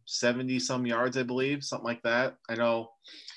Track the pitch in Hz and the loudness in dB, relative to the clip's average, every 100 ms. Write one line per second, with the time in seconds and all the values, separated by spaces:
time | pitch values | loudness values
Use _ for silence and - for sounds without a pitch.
0 | - - 120 120 127 127 123 127 123 117 | -8 0 2 2 0 -2 0 0 0 2
1 | 127 131 123 127 135 143 139 123 113 117 | 2 0 0 0 0 0 -4 -4 -4 -2
2 | 117 117 127 - - 113 120 117 117 _ | 2 2 2 -2 -6 0 2 2 -2 _
3 | - - - | -20 -20 -20